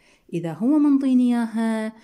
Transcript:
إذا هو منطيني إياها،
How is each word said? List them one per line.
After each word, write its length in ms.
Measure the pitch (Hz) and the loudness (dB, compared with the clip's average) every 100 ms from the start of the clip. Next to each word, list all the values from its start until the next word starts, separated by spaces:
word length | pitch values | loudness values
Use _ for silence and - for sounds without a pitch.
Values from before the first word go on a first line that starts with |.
| _ _ _ | _ _ _
إذا 200 | 170 165 | -8 -8
هو 260 | 160 233 302 | -4 0 2
منطيني 500 | 294 269 269 254 247 | 4 2 2 2 2
إياها، 640 | 240 226 220 226 220 220 220 | 0 -2 -2 -4 -4 -6 -12